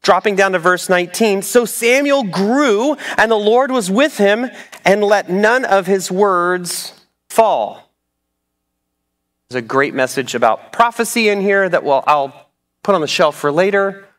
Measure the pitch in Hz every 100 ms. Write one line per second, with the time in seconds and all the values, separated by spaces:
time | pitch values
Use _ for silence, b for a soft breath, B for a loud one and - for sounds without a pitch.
0 | - 185 214 190 196 185 170 180 - 180
1 | 175 - 226 196 - 247 233 - 233 262
2 | 285 277 208 175 196 262 294 202 269 294
3 | B B 220 220 208 240 269 254 185 196
4 | 302 - 202 214 247 B B B - 202
5 | 208 208 175 185 214 247 254 196 180 196
6 | 180 185 208 180 175 180 175 - - -
7 | _ _ _ - 220 151 101 101 _ _
8 | _ _ _ _ _ _ _ _ _ _
9 | _ _ _ _ _ 123 113 135 139 135
10 | 131 - 123 120 117 110 - - 233 -
11 | 233 240 214 202 196 196 190 165 135 135
12 | - 147 135 127 _ _ _ _ - 190
13 | 151 - 160 143 147 147 190 202 196 196
14 | -